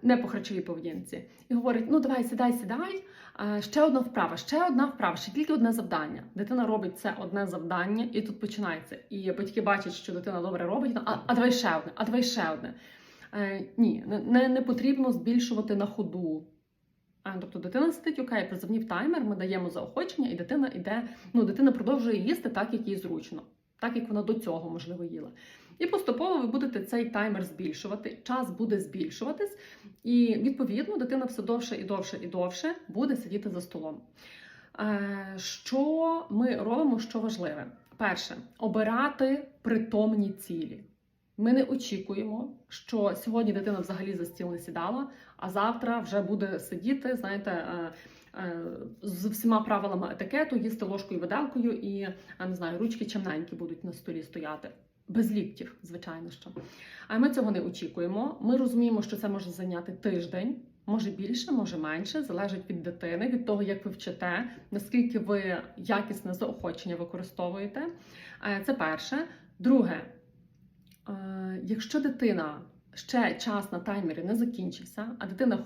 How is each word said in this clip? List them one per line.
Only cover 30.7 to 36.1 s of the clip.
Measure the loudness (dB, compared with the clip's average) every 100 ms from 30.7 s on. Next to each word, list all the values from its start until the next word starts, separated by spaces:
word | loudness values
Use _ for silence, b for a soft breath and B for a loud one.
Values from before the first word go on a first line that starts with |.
| 0 -2 -2
дитина | 0 0
все | -2 -4
довше | -2 -2 -2 -6
і |
довше | -2 -4 -4 -8
і | -6
довше | -2 -2 -2 -4 -4 -6
буде | 0 0 0
сидіти | -2 -4 -4
за | -6
столом. | -6 -8 -8 -10 -14 B B B B B B -4
Е, | 0 0 0 -4 -8 -8
що | -8 -10 -2 2 4 4 4